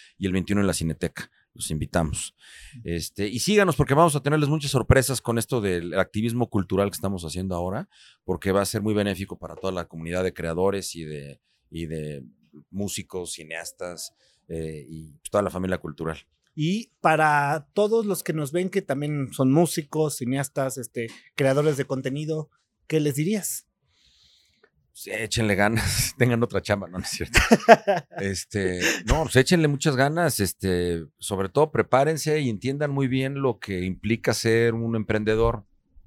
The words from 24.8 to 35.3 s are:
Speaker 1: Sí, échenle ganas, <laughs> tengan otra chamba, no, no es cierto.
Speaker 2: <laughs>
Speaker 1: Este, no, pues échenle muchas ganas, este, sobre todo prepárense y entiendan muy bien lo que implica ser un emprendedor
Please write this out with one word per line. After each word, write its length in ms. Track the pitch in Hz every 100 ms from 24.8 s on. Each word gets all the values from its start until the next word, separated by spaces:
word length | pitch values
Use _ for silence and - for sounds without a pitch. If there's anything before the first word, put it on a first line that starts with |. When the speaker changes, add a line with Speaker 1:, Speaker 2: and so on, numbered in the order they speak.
| _
Speaker 1:
Sí, 180 | - -
échenle 440 | 107 110 - 107 98
ganas, 580 | 104 113 - - -
<laughs> 40 | -
tengan 260 | 123 117
otra 180 | 120 98
chamba, 260 | - 101 87
no, 120 | 92
no 40 |
es 60 | -
cierto. 300 | - 82 - - - - 226
Speaker 2:
<laughs> 400 | - 180 - -
Speaker 1:
Este, 600 | 196 92 - 104 95 90 90 - 107
no, 180 | 143
pues 120 | 143 127
échenle 300 | 131 180 151
muchas 280 | 143 165 127
ganas, 440 | 139 160 165 -
este, 640 | 95 - 95 90 87 85 80 -
sobre 320 | - 98 95
todo 220 | 135 156
prepárense 680 | 113 - 127 147 160 156 151
y 100 | 135
entiendan 420 | 104 127 139 147
muy 160 | 139 135
bien 340 | 131 135 139
lo 180 | 135 113
que 220 | - 92
implica 520 | 92 90 104 113 -
ser 420 | 110 113 113 117 113
un 200 | 113 113
emprendedor 720 | 107 107 107